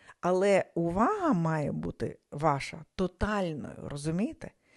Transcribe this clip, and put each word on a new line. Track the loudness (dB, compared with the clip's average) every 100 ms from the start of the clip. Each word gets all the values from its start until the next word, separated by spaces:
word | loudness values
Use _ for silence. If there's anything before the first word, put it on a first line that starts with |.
| -20 -4
Але | 2 4 6 4 4
увага | 0 0 2 2 2 2
має | 2 2 0 -2
бути | -4 -6 -6 -6 -8 _
ваша | -2 2 2 -2 -12 -10
тотальною, | -4 -4 -2 -2 0 -2 -4 -10 -10 -10
розумієте? | -6 -4 -2 -2 -4 -14 -16 _